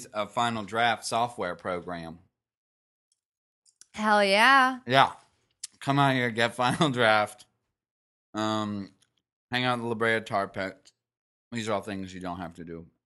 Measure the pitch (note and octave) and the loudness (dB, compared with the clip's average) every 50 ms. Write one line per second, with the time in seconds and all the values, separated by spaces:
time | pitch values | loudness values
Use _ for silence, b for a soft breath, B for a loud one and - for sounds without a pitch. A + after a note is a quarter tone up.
0 | A#2+ - - G#2+ G2+ G2 - A#2+ A#2+ A#2+ A#2 A2+ G2+ F#2 A2 A2+ A#2 A#2 A2 - | -8 -8 -6 -6 -6 -4 -2 -2 -2 -2 -2 -4 -6 -4 -2 0 2 2 0 0
1 | - - B2 A#2 A#2+ A#2+ - - G2 F2+ F2 - - G2+ F2+ F2 E2+ F2+ F2 E2+ | -4 -4 -2 -2 -2 -2 -4 -6 -6 -6 -6 -6 -6 -6 -6 -6 -6 -8 -10 -10
2 | E2 E2 D#2+ F2 _ _ _ _ _ _ _ _ _ _ _ _ _ _ _ _ | -10 -12 -16 -18 _ _ _ _ _ _ _ _ _ _ _ _ _ _ _ _
3 | _ _ _ _ _ _ _ _ _ _ _ _ _ _ _ _ - _ - - | _ _ _ _ _ _ _ _ _ _ _ _ _ _ _ _ -20 _ -8 -2
4 | G#3+ A3 G#3 G#3 G3+ G3 G3 G#3 A3+ B3+ C#4 C#4 B3+ C4 C4 B3 - - B2+ C3+ | 0 2 4 4 4 4 4 6 6 6 6 6 4 4 0 -4 -2 2 6 6
5 | B2+ - - - _ _ _ _ _ _ _ _ - - _ - - C#3 C#3 C#3+ | 6 6 2 -6 _ _ _ _ _ _ _ _ -18 -18 _ -8 -4 0 2 4
6 | C#3 C3+ C3 B2+ B2 A#2+ A2 A#2 A#2 A#2 - - B2 B2 A#2 - E3+ D3 B2 B2 | 4 4 2 2 0 -2 0 0 0 0 0 0 0 0 2 2 0 0 2 4
7 | A#2+ A2 G#2+ G#2+ G#2 G#2 - - - _ _ _ _ _ _ _ _ _ _ _ | 4 4 6 4 2 0 -6 -14 -20 _ _ _ _ _ _ _ _ _ _ _
8 | _ _ _ _ _ _ - G#2+ G#2+ A2 A2 G#2+ G#2+ G#2 G#2 G2+ G2 - _ _ | _ _ _ _ _ _ -8 -4 -2 -2 -2 -2 -2 -4 -6 -8 -10 -12 _ _
9 | _ _ _ _ _ _ _ _ _ - B2 B2 B2+ B2+ B2 A#2+ A#2 A#2+ A#2 G#2+ | _ _ _ _ _ _ _ _ _ -6 -4 -2 -2 -2 -2 -2 -2 -4 -4 0
10 | A2+ A2+ A2+ A2 G#2 - A2+ G2 G2 F#2 - G#2 F#2+ F#2+ - _ _ _ _ _ | 0 0 0 0 -2 -2 -4 -4 -4 -4 -4 -6 -6 -6 -8 _ _ _ _ _
11 | _ _ _ _ _ _ _ _ _ - A#2+ A#2 G#2+ A2 G#2+ G2 F#2+ G#2+ G2 F#2+ | _ _ _ _ _ _ _ _ _ -12 -10 -8 -4 -4 -4 -4 -4 -6 -10 -10
12 | F#2+ F#2 F#2 F2+ F2+ F#2 F2 F#2 F2 E2 E2+ E2+ E2 E2 E2+ E2 E2+ - _ _ | -10 -12 -12 -12 -10 -10 -10 -10 -10 -12 -14 -16 -16 -14 -14 -14 -16 -18 _ _
13 | _ | _